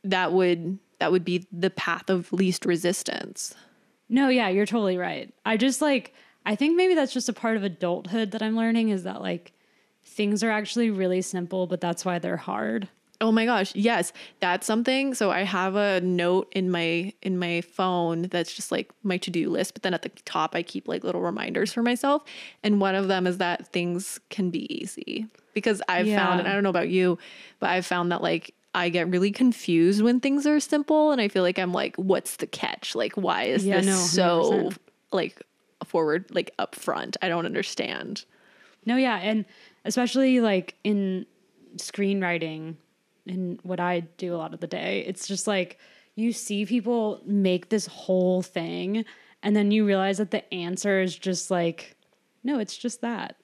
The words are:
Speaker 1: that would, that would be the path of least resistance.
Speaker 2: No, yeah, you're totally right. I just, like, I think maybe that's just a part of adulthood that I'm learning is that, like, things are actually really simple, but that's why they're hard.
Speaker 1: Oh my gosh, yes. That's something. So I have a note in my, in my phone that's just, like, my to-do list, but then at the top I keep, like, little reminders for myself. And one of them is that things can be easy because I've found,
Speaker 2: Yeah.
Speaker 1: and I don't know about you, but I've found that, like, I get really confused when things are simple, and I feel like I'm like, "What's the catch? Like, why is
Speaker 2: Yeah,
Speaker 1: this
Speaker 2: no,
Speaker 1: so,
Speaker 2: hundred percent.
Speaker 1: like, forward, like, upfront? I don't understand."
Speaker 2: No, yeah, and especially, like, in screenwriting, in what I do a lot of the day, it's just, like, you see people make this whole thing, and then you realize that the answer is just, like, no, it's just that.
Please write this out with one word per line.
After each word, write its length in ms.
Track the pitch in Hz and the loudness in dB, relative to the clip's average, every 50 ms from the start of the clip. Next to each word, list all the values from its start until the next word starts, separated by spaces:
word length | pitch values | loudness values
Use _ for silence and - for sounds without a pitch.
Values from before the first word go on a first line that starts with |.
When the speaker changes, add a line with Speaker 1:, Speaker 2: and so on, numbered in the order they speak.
| - | 0
Speaker 1:
that 280 | 196 190 185 185 156 | 0 2 2 2 4
would, 460 | 170 190 185 175 175 170 165 170 190 196 _ _ _ _ | 4 4 4 4 2 2 0 -6 -6 -6 _ _ _ _
that 120 | 165 156 | 2 2
would 120 | 180 185 165 | 2 2 2
be 220 | 180 180 175 180 _ | 0 -2 -2 -4 _
the 180 | - 170 180 185 | -6 -2 -2 -2
path 380 | - - - - 170 - - - | -2 -2 -4 -4 -4 -4 -2 0
of 240 | 190 180 170 - | 0 0 0 -2
least 320 | - 180 190 185 175 - - | 0 2 2 2 2 0 0
resistance. 880 | 180 175 160 175 175 196 - - - - - - - - - - - - - - _ _ _ _ _ _ _ _ _ | 0 0 2 2 0 -2 -2 -4 -6 -8 -8 -10 -12 -12 -12 -12 -12 -12 -18 -20 _ _ _ _ _ _ _ _ _
Speaker 2:
No, 200 | 220 262 277 262 | 2 4 4 4
yeah, 200 | 254 247 226 190 | 4 4 2 2
you're 180 | 185 196 208 | 2 2 2
totally 300 | 208 214 233 208 190 185 | 2 0 0 0 0 0
right. 380 | 180 180 175 156 131 123 - _ _ _ | 0 -2 -4 -6 -8 -10 -14 _ _ _
I 120 | 214 226 | 0 2
just, 260 | 202 240 269 254 - | 4 2 2 2 2
like, 320 | 302 294 277 254 262 - _ - - _ _ _ _ | 2 2 2 0 -2 -6 _ -20 -20 _ _ _ _
I 80 | 196 214 | -4 0
think 220 | - 277 302 330 | 2 2 2 4
maybe 180 | 349 370 370 359 | 4 4 4 4
that's 180 | 320 277 - | 4 2 0
just 160 | - 254 233 - | -2 -4 -4 -4
a 40 | |
part 240 | 208 - - 226 220 | -4 -2 -2 -2 0
of 80 | 220 196 | 0 -2
adulthood 680 | 202 165 - 180 175 175 - - 180 190 226 220 202 | -4 -4 -2 -2 -2 -2 -2 -4 -4 -2 -2 -2 -2
that 100 | 202 226 | -2 -2
I'm 140 | 220 220 220 | -2 0 2
learning 340 | 226 226 233 226 226 226 220 | 2 2 2 2 2 2 2
is 120 | 202 185 175 | 0 0 -2
that, 160 | 185 185 - | -6 -8 -6
like, 320 | 190 190 175 170 - - _ _ _ _ _ _ _ _ _ _ _ | -4 -4 -4 -4 -6 -16 _ _ _ _ _ _ _ _ _ _ _
things 380 | - - - 208 202 208 196 226 | -12 -4 -2 0 0 2 2 2
are 60 | 226 | 0
actually 400 | 214 214 208 - - 240 233 226 | 0 0 -2 -2 -2 0 0 2
really 320 | 208 190 190 180 180 185 | 2 0 0 2 2 0
simple, 440 | 185 - - 180 175 170 190 190 185 | -2 -2 -4 -6 -4 -4 -2 -4 -2
but 140 | 170 180 170 | -2 -2 -2
that's 240 | - 175 170 - - | -2 -2 -2 -2 -2
why 140 | 185 175 170 | -2 -2 -2
they're 160 | 160 175 175 | -2 -4 -6
hard. 520 | 170 - - 196 208 220 214 226 226 196 - _ _ _ _ _ _ | -6 -4 -6 -4 -4 -2 -2 -2 -4 -6 -8 _ _ _ _ _ _
Speaker 1:
Oh 100 | 220 226 | 2 4
my 160 | 220 226 220 | 4 4 4
gosh, 260 | 240 247 202 190 - - | 2 2 2 0 -2 -2
yes. 360 | 202 202 254 240 180 175 - - - - - _ _ | 0 2 2 2 2 0 -2 -6 -14 -20 -20 _ _
That's 260 | 196 180 175 185 - | 0 0 0 0 0
something. 480 | - 220 233 233 262 262 269 277 277 254 | 0 0 2 2 2 2 2 0 -2 0
So 160 | - 220 190 | 0 2 2
I 120 | - 180 | 2 2
have 340 | 196 185 196 180 185 190 190 | 0 0 0 0 0 0 0
a 240 | 208 202 202 190 180 | 2 2 2 2 2
note 480 | 175 185 180 175 175 175 185 190 - - | 2 2 2 2 2 4 2 2 0 0
in 220 | - 196 190 180 | -2 -2 0 0
my, 400 | 180 170 165 165 165 170 180 196 - _ | 0 0 0 0 0 -2 -2 -6 -10 _
in 160 | - 190 185 180 | -4 -4 -2 -2
my 220 | 180 170 170 170 | -2 -2 -2 -4
phone 640 | 175 - _ - 185 185 180 175 170 165 165 165 | -4 -6 _ -2 0 2 2 2 0 0 0 -2
that's 300 | 170 185 - 175 170 - | -4 -2 -2 -2 -2 -4
just, 200 | - - - - | -6 -10 -6 -4
like, 180 | - 160 - _ - _ - | -4 -4 -4 _ -14 _ -4
my 120 | 196 180 180 | -2 -2 -2
to-do 300 | - - 175 170 160 - | -4 -4 -2 -2 -2 0
list, 260 | 165 - 190 - _ | 0 -2 -2 -4 _
but 100 | - - | -6 -4
then 100 | 190 180 | -2 -2
at 80 | - | -2
the 60 | - - _ - _ | -4 -10 _ -14 _
top 320 | - - 160 156 160 - | -6 -2 -2 -2 0 -2
I 80 | 175 170 | -4 -6
keep, 240 | - - 190 - - | -6 -10 -10 -6 -6
like, 160 | 170 185 - | -6 -4 -4
little 160 | 180 175 175 | -4 -4 -2
reminders 520 | 190 170 202 214 - - - - 196 - | -2 -2 -4 -4 -6 -4 -2 -2 -2 -2
for 120 | - 240 233 | -2 -2 0
myself. 400 | 240 247 247 - 277 285 294 - - - - - - - _ - | 0 0 0 2 2 2 0 -2 -8 -18 -16 -18 -18 -18 _ 0
And 160 | 214 208 202 | 2 4 4
one 160 | 196 190 190 | 4 2 2
of 100 | 190 196 | 2 2
them 220 | 190 196 185 180 180 | 2 2 2 2 0
is 100 | 180 190 | 0 0
that 300 | 185 175 175 - 180 - | -2 -2 -2 -4 -8 -4
things 500 | - 185 175 175 175 175 202 - - - _ _ | -4 -2 -2 0 -2 -4 -6 -8 -12 -14 _ _
can 220 | - - 190 180 | -4 -2 -2 -2
be 160 | 170 - - - - - | -2 -4 -6 -6 -10 -10
easy 460 | - 196 - - - - - - 220 220 _ - _ _ _ | -10 -10 -12 -12 -10 -8 -8 -8 -8 -10 _ -20 _ _ _
because 260 | 214 - 233 208 202 - - | -2 0 0 0 0 0 -2
I've 180 | 180 175 185 | 0 2 2
found, 20 | 214 | 2
Speaker 2:
Yeah. 300 | 208 202 180 185 185 180 | 2 2 2 2 2 0
Speaker 1:
and 80 | 175 185 | 0 0
I 40 | |
don't 120 | 196 202 202 | 0 2 2
know 60 | 196 | 2
about 180 | 180 180 170 170 | 2 0 0 2
you, 280 | 180 185 185 180 170 - - - - - - - _ _ | 2 2 4 2 2 0 -6 -20 -20 -20 -20 -20 _ _
but 100 | - 165 | -2 0
I've 160 | 175 185 180 | 0 0 0
found 240 | - 180 180 175 175 | 0 -2 0 0 0
that, 100 | 175 - | 0 0
like, 300 | - 170 170 165 - - _ _ _ _ - | 0 0 0 -2 -4 -10 _ _ _ _ -2
I 140 | 180 175 175 | -2 0 0
get 200 | 165 175 165 180 | 0 0 0 2
really 220 | 180 180 190 208 | 2 2 2 0
confused 720 | 208 - 254 247 233 - - - 170 165 165 180 202 208 | 2 4 2 2 2 2 0 2 4 6 6 6 6 4
when 160 | 214 233 247 254 | 4 4 4 4
things 260 | - 277 269 285 277 | 2 2 0 2 2
are 140 | 294 302 302 | 4 4 2
simple, 540 | - - 311 294 294 - 311 302 302 302 | 2 2 0 0 2 2 4 4 6 4
and 80 | 294 254 | 4 2
I 80 | 214 202 | 0 2
feel 140 | - 190 180 | 2 2 2
like 140 | 175 185 - | 2 2 0
I'm 120 | 185 180 175 | -2 0 0
like, 200 | 131 139 - - | -2 -2 -2 -4
"What's 400 | - 190 190 185 170 - - - | -4 2 2 2 2 2 -6 -8
the 100 | - - - | -6 -8 -8
catch? 480 | - - - - - - - - - | -4 -6 -4 -6 -6 -6 -10 -6 -4
Like, 160 | - - 214 - | -2 -4 -2 -2
why 300 | 208 185 185 165 - - | -2 0 0 0 0 0
is 200 | - 131 208 190 | 0 0 2 2
Speaker 2:
Yeah, 120 | 196 196 | 2 2
Speaker 1:
this 100 | 180 190 | 4 4
Speaker 2:
no, 60 | 196 | 4
Speaker 1:
so, 500 | 190 185 180 170 160 185 180 175 175 165 151 151 | 2 2 0 2 2 4 4 4 4 4 4 4
Speaker 2:
hundred 140 | 160 - - | 2 2 2
percent. 140 | - 196 - _ _ _ _ _ _ | -2 -4 -8 _ _ _ _ _ _
Speaker 1:
like, 300 | - 185 165 - - - - _ _ _ _ _ _ _ 180 | -2 -2 -2 -2 -6 -14 -20 _ _ _ _ _ _ _ -12
forward, 400 | - - 165 160 151 147 180 190 - | -2 0 0 2 2 0 0 -2 -4
like, 260 | - 180 - - _ - | -4 -4 -4 -4 _ -6
upfront? 580 | - - - - - - - - 64 - - - | -6 -6 -6 -8 -6 -4 -4 -4 -4 -8 -6 -4
I 60 | - 190 | -2 -2
don't 160 | 170 170 165 | -2 -2 -2
understand." 800 | - - - 196 - - - - - - - - - - - - _ _ _ _ _ _ _ _ _ _ _ _ | -2 -4 -4 -4 -4 -6 -6 -6 -6 -6 -8 -8 -10 -10 -12 -14 _ _ _ _ _ _ _ _ _ _ _ _
Speaker 2:
No, 100 | 220 240 | -2 0
yeah, 220 | 262 262 254 220 190 | 2 2 2 0 0
and 260 | 185 208 220 214 196 _ - - - - _ _ _ | -2 0 0 0 -2 _ -12 -20 -20 -20 _ _ _
especially, 560 | - - 247 247 240 - 262 269 262 254 247 | -2 0 0 0 2 2 4 4 6 6 4
like, 340 | 233 214 196 185 175 - - _ _ | 4 4 2 2 0 -4 -16 _ _
in 420 | 208 208 202 196 190 185 185 - _ _ _ _ _ _ _ - - - 180 - - | 0 0 0 0 0 -2 -4 -6 _ _ _ _ _ _ _ -20 -18 -14 -12 -12 -10
screenwriting, 840 | - - 202 196 196 196 185 175 175 170 165 160 156 156 156 160 165 151 _ _ _ _ _ _ _ _ _ | -4 -2 0 0 0 0 0 0 -2 -2 -4 -6 -6 -8 -10 -10 -12 -14 _ _ _ _ _ _ _ _ _
in 320 | - 185 190 185 175 175 - | -8 -6 -4 -4 -4 -6 -8
what 160 | - 180 185 180 | -8 -6 -4 -2
I 200 | 175 180 180 170 170 165 _ | -2 0 0 -2 -4 -6 _
do 180 | - 185 175 175 | -8 -6 -6 -4
a 40 | 165 | -6
lot 160 | 160 160 160 | -6 -8 -8
of 60 | 160 | -10
the 60 | 170 | -8
day, 380 | 160 185 151 156 180 202 196 - | -8 -6 -6 -4 -4 -4 -4 -4
it's 220 | - 190 - - - | -6 -8 -8 -6 -6
just, 180 | 196 190 - | -6 -4 -2
like, 320 | 220 202 190 180 180 - _ - - - - _ _ _ | -2 0 0 -2 -4 -8 _ -20 -20 -20 -20 _ _ _
you 180 | 214 220 233 | -2 -2 -2
see 320 | 226 - - - 208 202 208 | -2 -4 -6 -4 -2 -2 0
people 540 | - 240 247 185 233 240 233 220 214 196 - - | 0 0 0 0 0 0 0 0 -2 -4 -6 -4
make 420 | - 202 202 190 185 180 180 - _ | 0 2 4 4 4 2 2 0 _
this 180 | 220 208 - | -2 -2 -2
whole 560 | - - - - - 185 185 180 185 185 185 | -4 -12 -10 -2 2 2 4 4 4 4 2
thing, 600 | 180 - _ 180 165 165 170 175 175 185 208 226 220 - - - - _ _ _ | 0 -2 _ -6 -6 -4 -6 -4 -4 -2 -2 -2 -2 -4 -12 -20 -20 _ _ _
and 120 | - 208 208 | 0 2 4
then 140 | 214 202 202 | 4 4 4
you 140 | 208 214 214 | 4 4 4
realize 320 | 202 196 190 190 196 196 185 | 4 4 2 2 0 0 0
that 120 | 214 175 | -2 -2
the 220 | - 202 - _ | -2 -4 -4 _
answer 480 | - 180 175 175 185 185 - 202 190 190 | -8 -6 -4 -6 -6 -2 0 2 2 2
is 160 | 185 180 160 | 2 0 -2
just, 340 | - - 190 180 175 - - | -4 -4 -4 -4 -4 -2 -2
like, 460 | 190 175 170 170 165 - - - _ _ _ _ _ _ _ _ _ _ - | 0 0 0 0 -2 -4 -16 -20 _ _ _ _ _ _ _ _ _ _ -4
no, 140 | 247 294 254 | -2 -2 -2
it's 180 | 208 - - | -2 -6 -8
just 240 | - - 247 - - | -8 -6 -8 -6 -6
that. 340 | - 233 233 196 - - - _ | -6 -6 -6 -6 -8 -10 -12 _